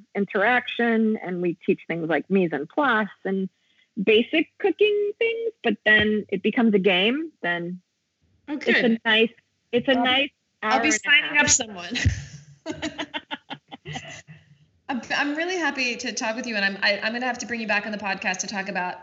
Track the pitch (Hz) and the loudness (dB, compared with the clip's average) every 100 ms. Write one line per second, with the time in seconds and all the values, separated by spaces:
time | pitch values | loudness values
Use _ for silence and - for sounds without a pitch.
0 | 202 208 196 208 208 247 - - 233 226 | -8 -4 -2 0 2 2 0 0 2 2
1 | 220 220 170 180 180 165 - 180 - 170 | 2 0 -4 -4 -2 -2 0 0 -2 -6
2 | 160 156 - 190 175 156 151 - 285 220 | -2 -2 2 2 2 0 -4 0 2 2
3 | 202 - 190 190 190 - _ _ _ - | 0 -6 -4 -4 -4 -8 _ _ _ -2
4 | 190 220 240 320 320 - 403 330 415 415 | 4 4 4 0 -2 -2 -2 2 2 2
5 | 415 - 453 466 453 - 240 208 - 214 | -2 -2 -2 -2 -6 -4 -4 0 4 4
6 | 214 214 - 190 208 214 226 202 185 180 | 4 0 -2 -2 0 2 4 4 4 2
7 | 202 269 320 - 170 175 175 180 _ _ | 2 0 -6 -6 -4 -4 -4 -10 _ _
8 | _ _ _ _ - 285 - 277 226 226 | _ _ _ _ -12 -4 0 2 4 2
9 | 233 220 226 - _ _ _ 247 247 254 | 2 2 2 -2 _ _ _ -2 2 2
10 | 247 254 285 - _ _ 214 254 302 311 | 2 2 0 -6 _ _ 0 0 2 0
11 | 302 294 302 294 294 262 226 196 175 240 | 4 4 4 2 4 4 2 -4 -8 -2
12 | - - - - - - - - 311 - | 0 0 -4 -16 -20 -16 -12 -8 -8 -8
13 | 320 311 - 294 - - _ - - - | -10 -10 -10 -12 -12 -18 _ -18 -12 -12
14 | 659 - - - _ _ _ _ - 262 | -14 -18 -20 -20 _ _ _ _ -8 -8
15 | - - 294 294 349 370 302 277 247 226 | -4 -2 -2 -2 -2 -2 -2 -2 -4 -4
16 | 247 214 226 220 247 214 196 196 269 302 | -6 -4 -4 -4 -4 -2 -2 0 0 0
17 | 220 233 254 247 214 233 220 208 220 208 | -2 -4 -4 -4 -6 -6 -2 -2 -2 -6
18 | 202 190 208 185 196 202 190 185 180 - | -6 -4 -4 -4 -6 -8 -6 -6 -6 -8